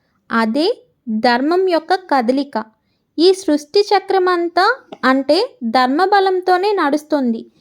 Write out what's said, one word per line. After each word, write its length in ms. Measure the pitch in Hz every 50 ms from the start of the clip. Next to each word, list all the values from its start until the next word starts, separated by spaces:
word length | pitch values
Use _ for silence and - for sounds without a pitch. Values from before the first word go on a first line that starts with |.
| _ _ _ _ _ - 233
అదే 500 | 226 226 220 226 285 320 403 523 - _ _ _ _ - 240
ధర్మం 600 | 214 220 220 247 240 247 277 302 349 370 381 370
యొక్క 260 | 339 311 320 - 370
కదలిక. 720 | 381 370 - 285 262 233 226 269 277 277 277 - 214 220 - _ _ _ _ _ _ _ _ - 294
ఈ 140 | 320 370 381
సృష్టి 480 | 381 - - 294 294 294 _ - 403
చక్రమంతా 960 | 403 - 415 381 381 - 381 381 359 370 359 339 349 339 - 349 370 440 508 539 - _ - - -
అంటే 540 | 254 262 269 269 - 302 339 480 539 - - 240
ధర్మబలంతోనే 1080 | 226 220 262 254 254 269 320 381 370 415 392 381 381 381 370 359 370 359 359 370 427 415
నడుస్తుంది. 720 | 381 320 277 285 294 302 - 311 285 262 240 226 - - - _ _